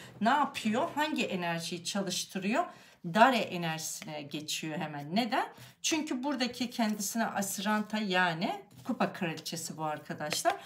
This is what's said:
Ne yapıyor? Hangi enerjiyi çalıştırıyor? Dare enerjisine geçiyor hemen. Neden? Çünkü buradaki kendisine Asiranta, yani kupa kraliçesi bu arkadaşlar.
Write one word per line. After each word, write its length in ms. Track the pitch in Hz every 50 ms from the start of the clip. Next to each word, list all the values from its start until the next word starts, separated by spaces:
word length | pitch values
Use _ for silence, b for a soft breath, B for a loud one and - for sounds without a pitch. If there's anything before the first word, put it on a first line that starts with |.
| B B B -
Ne 80 | 208 226
yapıyor? 600 | 262 294 285 - - - - 220 214 240 320 339 -
Hangi 320 | 277 302 311 285 247 226
enerjiyi 580 | - 208 185 175 170 170 170 165 - 180 170 -
çalıştırıyor? 800 | - - 202 196 180 185 - - - - 196 180 202 220 302 349 349 B B B B B B -
Dare 340 | 175 165 214 240 262 254 226
enerjisine 840 | 185 - - 175 170 165 160 160 160 - - - - - 156 151 147
geçiyor 560 | 143 160 151 151 156 - - - 160 151 147
hemen. 380 | 156 151 151 147 143 147 170
Neden? 300 | 208 254 226 247 302 403 - B B B B B B -
Çünkü 420 | - 330 311 302 311 320 247 247
buradaki 460 | 285 294 240 254 233 - - 262 233
kendisine 560 | - - 233 214 214 208 202 - - 226 226
Asiranta, 720 | - - - 202 196 - - 190 208 214 214 214 208 - 214
yani 640 | 220 202 180 180 180 180 165 160 180 277 403 403 - - - - -
kupa 280 | - 247 - 220 - -
kraliçesi 640 | - 190 165 160 160 - - - 165 - - 165
bu 80 | 151 156
arkadaşlar. 680 | 156 151 151 - - - - 151 151 - - - 339 403 392 B